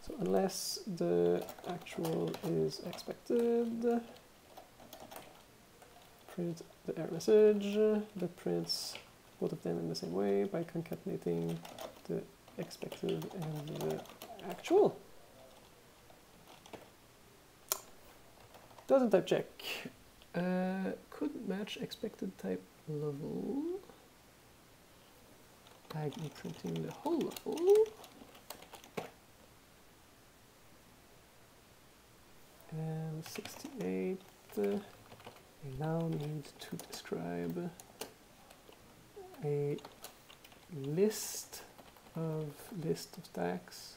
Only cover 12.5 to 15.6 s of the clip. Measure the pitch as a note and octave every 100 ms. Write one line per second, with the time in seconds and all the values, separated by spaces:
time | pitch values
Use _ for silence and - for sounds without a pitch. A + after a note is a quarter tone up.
12.5 | - E3+ - - - F3 E3 D#3+ F#3+ D#3
13.5 | D3+ D3 D3+ D#3 D#3 - - - - G#3
14.5 | F3+ - F4+ A#3+ - - - - - -
15.5 | -